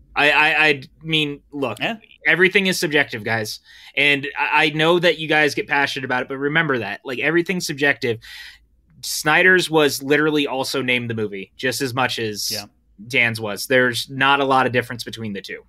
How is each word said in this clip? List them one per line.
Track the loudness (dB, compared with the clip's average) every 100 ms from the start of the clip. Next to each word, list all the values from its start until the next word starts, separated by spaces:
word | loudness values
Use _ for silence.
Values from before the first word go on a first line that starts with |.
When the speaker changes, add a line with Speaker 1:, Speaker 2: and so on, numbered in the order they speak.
| _ 0
Speaker 1:
I, | 2
I, | 4 2 4 2
I | 2 -4 _
mean, | -4 -2 -2 -6 _
look, | -6 -4 -4
Speaker 2:
Yeah. | -6 -6 _ -6 0
Speaker 1:
everything | 2 4 2 0
is | 0
subjective, | 0 0 0 -4
guys. | -4 -4 -4 -10 _ -20 -8 0
And | 2 2 -2 -6
I, | 0 2 2
I |
know | 2 2 4
that | 2 0
you | 0
guys | 2 2
get | 0 -2
passionate | -2 -2 -4 -4
about | -4
it, | -4
but | -4
remember | -2 0 0 -2
that. | -4 -8
Like, | -10 -4
everything's | 0 0 0 -4 -6
subjective. | -2 0 0 -2 -6 -8 -20 -20 -20 _ _ _ -16
Snyder's | -10 -4 2 4 6 4 4
was | 2 2 0
literally | 0 2 2 0 -2
also | -4 -4 -2
Name | 0 -2 -2
the |
Movie, | -4 -6 -8 -14 -6
just | -4 -2
as | -4
much | -2 -2 -2
as | -6 -6 -8
Speaker 2:
Yeah. | -8 -12 _ _ _ -2
Speaker 1:
Dan's | 0 2 0
was. | -6 -6 0
There's | 2 2 0 -8
not | 2 4 4
a |
lot | 4 2 2
of |
difference | 0 -2 -8
between | -12 -10 -8
the | -8
two. | -10 -16